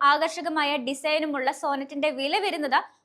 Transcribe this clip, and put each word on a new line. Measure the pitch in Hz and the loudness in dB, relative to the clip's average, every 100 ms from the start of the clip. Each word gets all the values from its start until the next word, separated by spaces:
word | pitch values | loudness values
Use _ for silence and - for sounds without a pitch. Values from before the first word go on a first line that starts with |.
ആകർഷകമായ | 285 294 320 320 330 311 285 294 | 4 4 2 -2 -4 0 0 0
ഡിസൈനുമുള്ള | 247 277 311 311 302 277 262 | -2 -2 0 0 0 -2 -2
Sonet-ിന്റെ | 302 302 277 277 285 302 | -2 -2 -2 -4 -2 -2
വില | 262 277 392 | 0 0 0
വരുന്നത് | 392 330 285 269 - _ | 0 -2 2 0 0 _